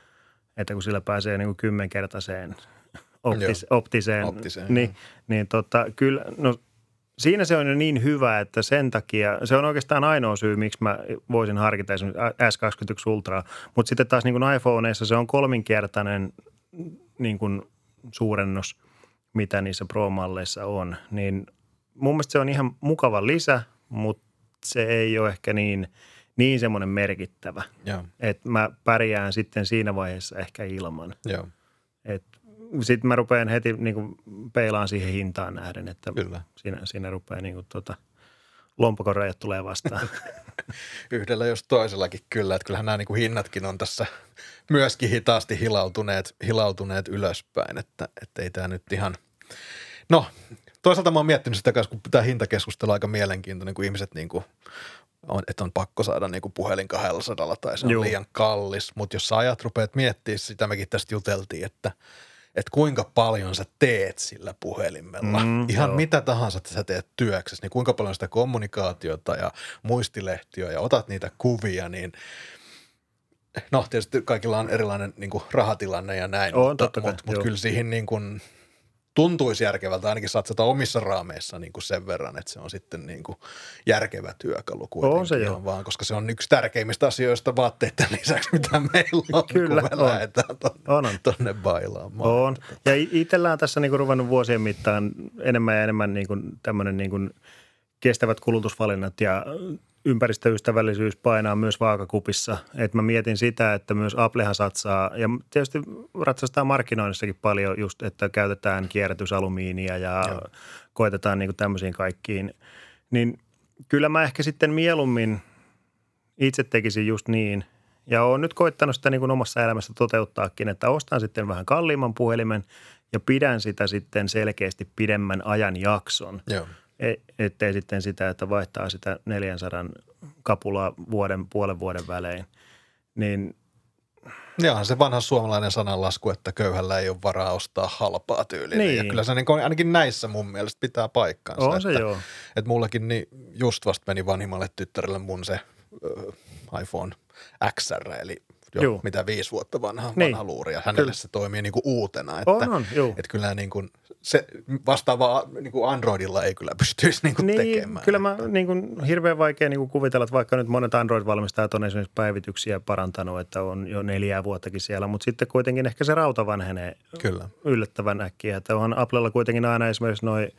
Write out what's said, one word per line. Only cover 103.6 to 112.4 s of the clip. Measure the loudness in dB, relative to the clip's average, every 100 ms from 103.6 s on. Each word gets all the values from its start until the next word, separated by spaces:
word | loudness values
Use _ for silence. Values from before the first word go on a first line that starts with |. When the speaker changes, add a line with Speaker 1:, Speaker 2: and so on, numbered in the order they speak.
| 2
Speaker 1:
että | 2 0
myös | 0 0 2
Applehan | 2 2 0
satsaa, | 2 0 -2 -2 0 0 0
ja | -2 -2 -2
tietysti | 0 0 -2 -8 -12 -14 -4
ratsastaa | -2 0 0 0
markkinoinnissakin | 2 2 0 -2 -2 -2 -6 -2
paljon | 0 2 0 -2
just, | -4 -4
että | -8 -2 -2
käytetään | 2 0 0 0 0 -2
kierrätysalumiinia | -2 -2 -2 -2 -2 0 -2 -4 -4 -4 -4
ja | -2 0 -2
Speaker 2:
Joo. | -4 -10 -16 -20 -20 -8
Speaker 1:
koitetaan | 0 2 2 0 0
niinku | -2
tämmöisiin | -2 -2 -2 -4
kaikkiin. | -4 -4 -4 -6 -6